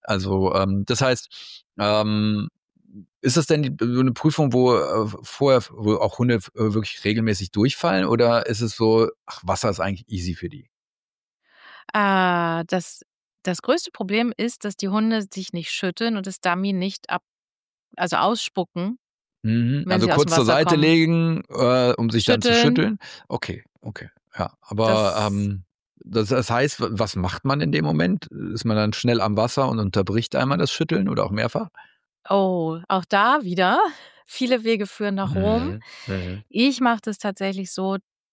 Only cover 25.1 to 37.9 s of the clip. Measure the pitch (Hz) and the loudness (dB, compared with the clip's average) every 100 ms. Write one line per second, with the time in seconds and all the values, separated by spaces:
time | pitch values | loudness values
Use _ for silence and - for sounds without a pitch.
25.1 | 107 104 101 101 98 - _ _ _ - | 0 -2 -2 -2 -4 -12 _ _ _ -4
26.1 | 107 104 127 - 117 147 - 110 107 110 | -2 0 0 0 0 0 -2 -4 -2 -2
27.1 | - 90 - 135 143 165 151 165 151 180 | -2 -4 -4 -2 -2 0 0 0 2 2
28.1 | 196 - - 92 113 113 107 107 - 123 | 0 -6 -12 -8 -4 -2 0 0 0 0
29.1 | 117 101 107 117 - 131 113 101 104 95 | 0 0 0 0 0 0 0 0 0 0
30.1 | 107 117 131 127 170 147 - 160 165 190 | -2 0 -2 0 0 -2 -2 -2 0 0
31.1 | - - 101 117 - 220 - - _ _ | 0 -2 -2 -2 -4 -8 -14 -20 _ _
32.1 | _ - 196 190 180 160 165 175 190 170 | _ 0 2 2 0 -2 -6 -2 -4 0
33.1 | 196 226 294 196 175 185 269 392 - - | 2 4 2 0 0 2 4 0 -2 -20
34.1 | _ _ - 254 254 226 226 202 - 208 | _ _ -4 0 0 0 -2 -4 -6 -4
35.1 | 196 196 95 101 110 87 104 - - - | -4 -2 0 0 0 -2 -8 -14 -16 -8
36.1 | 95 90 98 - 196 262 247 247 226 - | -6 -6 -10 -8 0 0 2 0 0 -4
37.1 | 208 208 196 196 190 185 - 190 | -6 -8 -4 -6 -6 -8 -4 -4